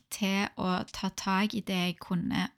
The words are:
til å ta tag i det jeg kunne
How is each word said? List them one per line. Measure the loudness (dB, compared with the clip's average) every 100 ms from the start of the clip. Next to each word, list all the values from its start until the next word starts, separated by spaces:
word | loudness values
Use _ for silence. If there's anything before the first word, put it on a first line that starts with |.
| -10
til | -2 0 2 0 0
å | 0 0 -2
ta | -4 -4 -2
tag | 0 2 2 0
i | -2
det | 0
jeg | 0 -2
kunne | -2 -2 0 0 -2